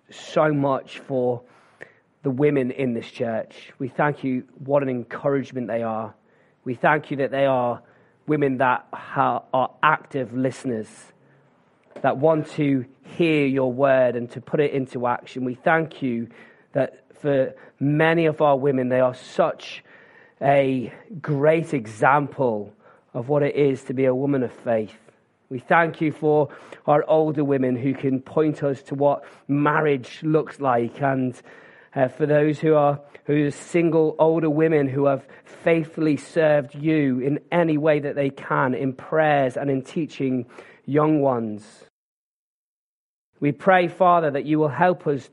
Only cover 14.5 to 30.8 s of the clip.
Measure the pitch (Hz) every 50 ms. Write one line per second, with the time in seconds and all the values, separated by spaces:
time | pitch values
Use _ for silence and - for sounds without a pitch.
14.5 | - 156 147 - - 139 131 127 - 127 120 120 123 - - - - 127 127 127
15.5 | 123 - - 180 160 160 160 156 - - 143 127 117 117 117 117 - - - -
16.5 | - _ _ _ - 143 131 - - - _ _ - - - 147 139 135 131 -
17.5 | - - - - _ - 135 143 147 151 160 160 165 170 165 156 151 - 156 147
18.5 | 139 135 131 147 135 131 127 123 127 127 127 127 127 - - - - - 175 151
19.5 | - - - - - - _ _ - - - - - - - _ _ - - 139
20.5 | 143 139 139 135 131 131 113 107 - - - - 226 151 - - 151 139 143 156
21.5 | 160 165 156 - 160 135 110 107 110 - 147 135 139 147 147 135 - - 135 123
22.5 | 110 104 104 104 - _ _ - - _ _ _ - 127 117 127 147 147 143 143
23.5 | - 131 147 139 135 120 - - 131 127 135 127 127 127 139 139 139 135 123 113
24.5 | - - - 127 117 113 107 95 - - _ _ _ _ _ _ _ _ _ -
25.5 | 135 123 - - 175 165 170 165 - - 165 151 135 - 156 151 151 151 143 135
26.5 | - - - - - - - - 147 147 - - 156 160 156 156 151 151 147 139
27.5 | 139 131 131 127 127 117 113 135 135 - - 143 131 131 - - - 160 160 156
28.5 | 151 - 147 139 135 - - - 147 139 143 143 139 - - - - - _ -
29.5 | 143 143 147 147 147 156 156 151 143 131 117 - - - 156 156 156 156 - -
30.5 | - - 139 135 123 120